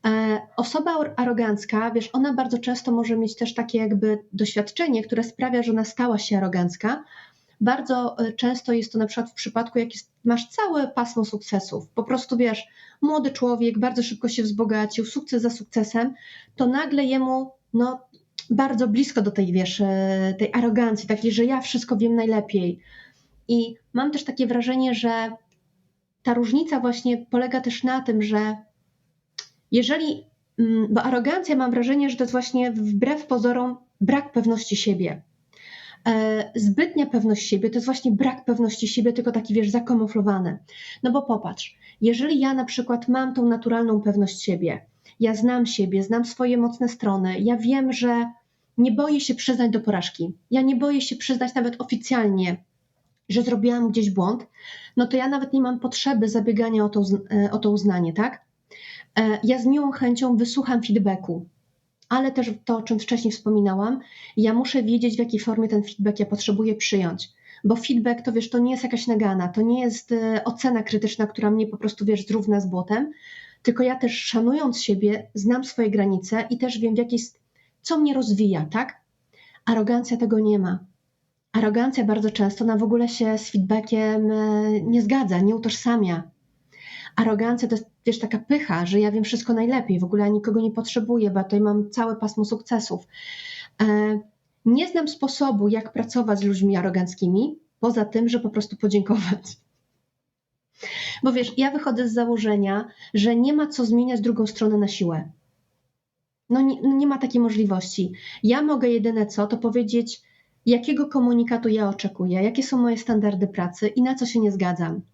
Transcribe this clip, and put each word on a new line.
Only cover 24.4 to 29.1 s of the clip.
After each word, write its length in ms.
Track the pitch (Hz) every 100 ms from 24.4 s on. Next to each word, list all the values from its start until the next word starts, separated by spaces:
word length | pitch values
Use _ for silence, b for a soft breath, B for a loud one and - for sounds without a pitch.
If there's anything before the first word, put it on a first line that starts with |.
| 240
wrażenie, 480 | 240 240 262 262
że 380 | 220 233 226 226 226 _ _ _ _ _ _ _ _
ta 120 | -
różnica 460 | 240 226 269 320 269
właśnie 460 | 240 240 247 240 -
polega 340 | 240 247 262
też 240 | 247 233
na 160 | 254 262
tym, 220 | 254 220
że 340 | 214 214 214 214 - _ _ _ _